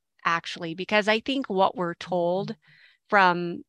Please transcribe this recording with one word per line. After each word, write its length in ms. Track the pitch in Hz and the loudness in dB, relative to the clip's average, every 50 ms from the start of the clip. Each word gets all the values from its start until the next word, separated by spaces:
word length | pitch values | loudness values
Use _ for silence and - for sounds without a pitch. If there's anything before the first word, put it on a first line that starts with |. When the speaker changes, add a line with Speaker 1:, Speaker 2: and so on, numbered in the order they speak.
| _ _ _ _ - | _ _ _ _ -2
Speaker 1:
actually? 500 | - 170 170 - - - 170 175 165 160 | -2 -2 -2 -2 -6 -10 -8 -8 -8 -8
Because 320 | 180 180 - 214 214 208 | -8 -4 0 0 2 2
I 140 | 208 214 220 | 2 2 0
think 300 | - - 269 277 262 - | 0 -2 -4 -4 -2 -2
what 260 | 208 190 190 - - | 0 2 2 2 2
we're 180 | 254 180 170 170 | 0 -4 -4 -4
told 580 | - - - 185 180 170 170 175 190 202 151 226 | -8 -8 -4 -2 0 0 0 0 -2 -2 -6 -8
Speaker 2:
Mm-hmm. 560 | _ _ _ _ _ _ _ _ _ _ - | _ _ _ _ _ _ _ _ _ _ 0
Speaker 1:
from 540 | - 202 190 180 175 175 175 175 180 - - | 4 6 6 6 4 2 0 -4 -6 -8 -10